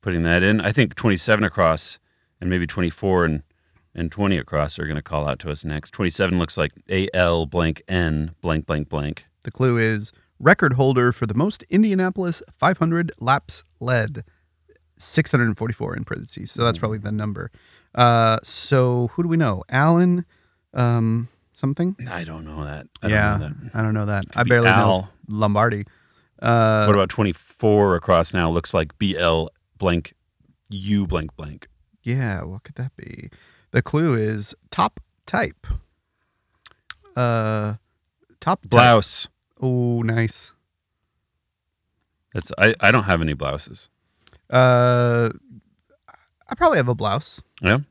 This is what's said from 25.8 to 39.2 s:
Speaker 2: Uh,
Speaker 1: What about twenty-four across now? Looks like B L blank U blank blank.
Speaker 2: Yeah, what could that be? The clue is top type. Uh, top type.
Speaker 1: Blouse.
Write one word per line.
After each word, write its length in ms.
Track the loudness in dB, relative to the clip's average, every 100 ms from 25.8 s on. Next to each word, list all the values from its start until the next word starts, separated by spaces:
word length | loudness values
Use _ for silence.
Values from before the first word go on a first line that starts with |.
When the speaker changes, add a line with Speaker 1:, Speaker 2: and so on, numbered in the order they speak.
| -10 _ _ _ _ _
Speaker 2:
Uh, 440 | 0 2 4 2 4
Speaker 1:
What 100 | 4
about 140 | 2
twenty-four 840 | 0 -2 -2 -12 _ 2 4 4 2
across 380 | 4 4 4
now? 160 | 0 0
Looks 240 | 0 0
like 240 | -2 -2 -2
B 200 | -2 0
L 320 | 2 2 -2 _ _ _
blank 360 | 0 0 -4 _ _ _ _ _ _
U 360 | -12 -2 -2 0
blank 300 | -4 -6 -12
blank. 320 | -16 -16 -20 _ _ _
Speaker 2:
Yeah, 400 | -6 -4 -4 -6 -10
what 180 | -14
could 120 | -16 -12
that 200 | -12 -12
be? 340 | -18 -18 -18 _ _ _ _
The 100 | -4
clue 320 | -2 -2 0 0
is 400 | -2 -4 -8 -14 _
top 300 | -2 -2 -4 -20 _ -8
type. 420 | -4 -4 -8 -8 -8 _ _ _ _ _ _ _ _ -20 _ _ -20 _ -2
Uh, 560 | 0 0 0 -2 -4 -6 _ _ _ _ _ _
top 220 | -4 -4
type. 80 | 4
Speaker 1:
Blouse. 580 | 6 8 6 2 -8